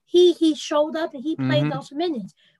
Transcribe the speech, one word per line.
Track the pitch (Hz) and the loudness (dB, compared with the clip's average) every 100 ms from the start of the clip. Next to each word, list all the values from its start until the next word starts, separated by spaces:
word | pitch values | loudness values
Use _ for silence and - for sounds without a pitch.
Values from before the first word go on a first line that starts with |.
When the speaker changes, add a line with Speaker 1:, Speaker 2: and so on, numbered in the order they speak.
Speaker 1:
He, | _ 349 359 | _ 4 4
he | 330 320 | 4 0
showed | 294 - 294 302 320 | 0 -2 0 0 -2
up | 330 | -6
and | 285 | -6
he | 269 320 | -8 -4
played | 262 294 | 0 0
Speaker 2:
Mm-hmm. | 294 | 0
Speaker 1:
those | 277 262 | -4 -10
minutes. | 277 349 262 190 _ _ | -6 -4 -4 -10 _ _